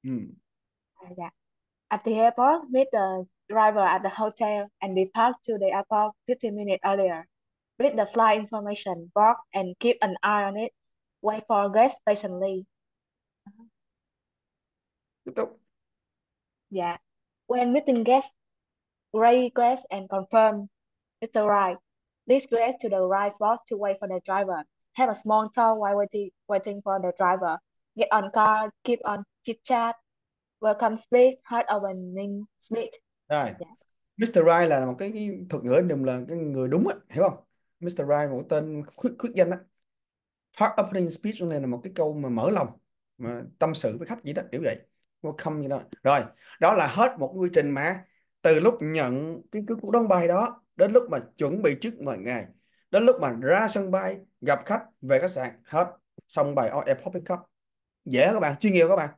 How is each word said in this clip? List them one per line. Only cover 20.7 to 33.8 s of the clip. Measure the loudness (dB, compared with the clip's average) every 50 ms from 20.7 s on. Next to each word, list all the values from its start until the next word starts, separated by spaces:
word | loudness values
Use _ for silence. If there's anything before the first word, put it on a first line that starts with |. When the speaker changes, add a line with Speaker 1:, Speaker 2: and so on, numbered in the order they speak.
| _ _ _ _ _ _ _ _ _ _
Speaker 2:
it's | -14 -4
the | _ 0 0
right. | 2 2 2 2 0 -2 -6 _ _ _ _ _ _ _ _ _
Lead | 2 2 2 2 0
guests | 0 0 0 0 -2 -4
to | -4 -2
the | 0 0 0
right | 0 0 0 -2 -4
spot | -4 -2 0 0 0 -2 _
to | -8 -8
wait | -4 -2 -4 -4 -4
for | -6 -8
the | -8 -8 _
driver. | -4 -2 -2 -2 -2 -4 -8 -8 _ _ _ _ _ _
Have | 0 0 0
a | 0
small | -4 -2 2 2 2 2 0
talk | _ 2 2 4 2 2
while | 0 0 0
waiting, | 0 -2 -2 -4 -8 -8 -8 _ _ _ -4
waiting | -4 -2 -2 -4 -10 -8
for | -4 -4 -4 -2
the | -2 -4 -2 0
driver. | 2 2 2 2 0 -4 -4 -6 _ _ _ _ _ _ _
Get | -4 0 2
on | 2 0 0 0
car, | 2 4 4 4 4 2 0 -4 _ _ _
keep | -4 -4 -2 -2
on | -6 -6 -6 -8 _ _ _
chit | _ -12 -12 _
chat, | _ -2 0 0 0 -2 -4 _ _ _ _ _ _ _ _ _ _ _ _ _
welcome | 0 0 0 2 0 -2 -2
speech, | -4 -4 _ 4 6 6 6 4 _ _
hard | -4 -4 -2 0 0 -2
opening | -2 -2 -6 -8 -8 -12 -10 -10 -8 -8 -8 -8 -10 -12 _ _ _
speech. | -12 -8 -6 -6 -6 -8 -12 -20 _ _ _ _ _ _
Speaker 1:
Rồi. | -2 -2 -2 -4 -8 -12
Speaker 2:
Dạ. | -18 -18 -20 _